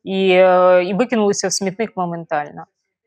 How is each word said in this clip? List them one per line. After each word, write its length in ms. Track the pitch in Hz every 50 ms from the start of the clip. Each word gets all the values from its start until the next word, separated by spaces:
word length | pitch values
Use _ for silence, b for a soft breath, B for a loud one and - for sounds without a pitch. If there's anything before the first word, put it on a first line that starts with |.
| _
І, 260 | 180 190 190 190 190
е, 540 | 185 185 185 185 180 180 180 185 185 180 180
і 100 | 180 202
викинулися 540 | 185 247 240 262 220 208 202 202 - - 190
в 40 |
смітник 440 | - - 202 190 180 - 226 196 -
моментально. 680 | 185 180 170 170 170 165 - 165 147 147 147 170 170 165 _ _ _ _ _ _ _ _